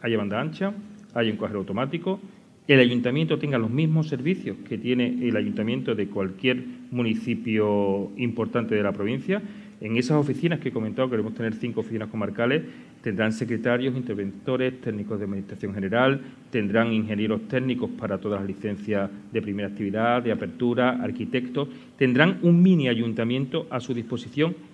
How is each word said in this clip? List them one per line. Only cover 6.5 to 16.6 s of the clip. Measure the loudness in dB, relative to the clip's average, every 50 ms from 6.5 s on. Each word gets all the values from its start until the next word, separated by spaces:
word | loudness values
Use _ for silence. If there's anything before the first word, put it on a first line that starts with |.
| 2 2 -2 -8 -12 -14 -12 -6
municipio | -2 0 0 0 0 0 0 -2 -2 -2 -2 0 2 2 4 4 4 2 2 2 2 0 -2 -4 -4
importante | -4 -4 -2 -2 -2 -2 -2 0 -2 0 2 2
de | 2 2
la | 2 0
provincia. | 0 -2 -2 -2 -4 -2 -2 -4 -4 -4 -8 -14 -16 -18 -18 -16 -12
En | -6 -2 0
esas | 0 2 2 4
oficinas | 2 2 2 0 0 0 0 0 0
que | -4 -4
he | -4
comentado, | -2 -4 -4 -2 0 0 0
queremos | 0 0 -2 -2 -4
tener | -4 -4 -4 -4
cinco | -4 -6 -4 -2 -4
oficinas | -4 -4 -4 -6 -6 -6
comarcales, | -4 -4 -4 -4 -2 0 0 2 2 0 -2 -4 -12 -16 -20 -20 -18 -10 -6
tendrán | -4 -2 0 0 0 0
secretarios, | -2 -2 -2 -2 0 0 2 2 2 2 0 -2
interventores, | -2 -4 -4 -4 -4 -4 -6 -6 -8 -4 -2 0 0 0 0 -2 -4
técnicos | -6 -6 -6 -6 -4 -6 -6 -4
de | -4
administración | -4 -4 -6 -8 -8 -10 -8 -8 -6 -4
general, | -2 -2 0 2 4 4 4 4 2 -2 -8 -16 -18 -12 -6
tendrán | -2 -2